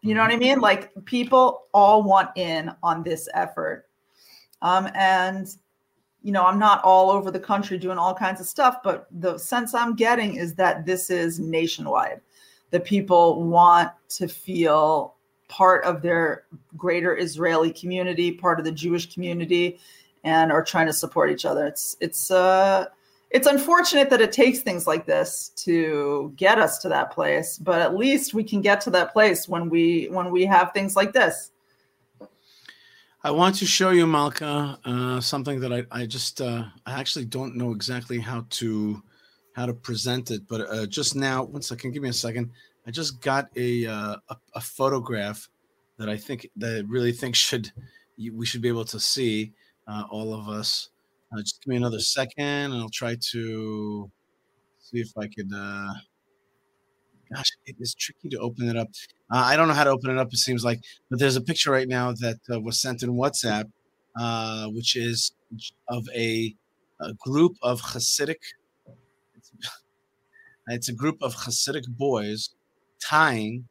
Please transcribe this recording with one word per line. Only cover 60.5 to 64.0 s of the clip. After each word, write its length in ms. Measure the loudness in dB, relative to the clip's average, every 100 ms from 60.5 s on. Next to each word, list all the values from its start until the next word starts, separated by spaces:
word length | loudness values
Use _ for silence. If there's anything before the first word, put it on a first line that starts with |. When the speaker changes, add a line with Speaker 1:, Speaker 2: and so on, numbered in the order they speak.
| -2
Speaker 2:
like, 180 | -2 -4 -8 -20 _
but 100 | 0
there's 160 | 0 0
a 60 |
picture 300 | -2 -2 0
right 160 | 0 0
now 260 | -2 -2
that, 260 | -4 -6 -6 _
uh, 100 | -8
was 180 | -4 -4
sent 240 | -4 -4
in 80 | -4
WhatsApp, 540 | -2 -2 -2 -2 -2 -4 _ _ _